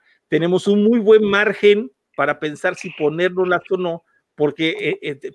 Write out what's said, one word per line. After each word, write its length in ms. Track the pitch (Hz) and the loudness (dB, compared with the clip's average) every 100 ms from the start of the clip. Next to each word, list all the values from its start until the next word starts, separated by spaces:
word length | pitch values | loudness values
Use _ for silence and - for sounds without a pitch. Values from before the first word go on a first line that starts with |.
| _ _ - | _ _ -4
Tenemos 400 | 156 170 185 202 | -2 0 0 2
un 160 | 208 | 2
muy 160 | 208 240 | 2 2
buen 240 | 208 214 | 4 4
margen 680 | 208 196 208 196 208 208 254 _ _ - | 4 0 0 2 4 2 0 _ _ -4
para 240 | 143 147 | -4 -2
pensar 360 | 156 147 185 175 | -6 -6 -6 -6
si 160 | 185 | -10
ponérnoslas 680 | - 147 160 180 180 180 175 - | -4 -2 0 -2 0 -2 -2 -2
o 60 | 185 | -4
no, 260 | 180 170 _ _ _ - | -4 -8 _ _ _ -4
porque, 340 | 147 - 160 | -4 -2 -4
eh, 300 | 208 160 - | -4 -6 -6
eh, 300 | 156 139 - | -8 -10 -12